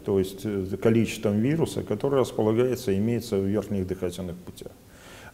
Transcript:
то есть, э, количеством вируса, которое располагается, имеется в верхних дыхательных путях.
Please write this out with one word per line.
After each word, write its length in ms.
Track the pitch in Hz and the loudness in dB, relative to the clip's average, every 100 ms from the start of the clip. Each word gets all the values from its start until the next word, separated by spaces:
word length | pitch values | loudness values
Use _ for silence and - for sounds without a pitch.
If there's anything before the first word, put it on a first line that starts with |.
то 140 | - 98 | 0 2
есть, 240 | 92 - | 2 -2
э, 320 | 107 101 92 98 | -4 -2 -2 0
количеством 580 | 113 113 107 - 110 104 | 4 4 2 0 0 2
вируса, 420 | 120 160 - - | 2 2 0 -2
которое 380 | 98 104 139 139 | -4 -2 2 2
располагается, 760 | 123 - 107 110 127 120 - 98 | 2 2 2 4 2 0 0 0
имеется 400 | 107 117 - 98 | 2 0 0 0
в 80 | |
верхних 420 | 98 104 95 101 92 | 0 0 -2 -2 -2
дыхательных 480 | 92 90 87 90 85 | -4 -6 -6 -8 -10
путях. 340 | 92 - - - - - - - - | -14 -16 -16 -18 -20 -20 -20 -20 -6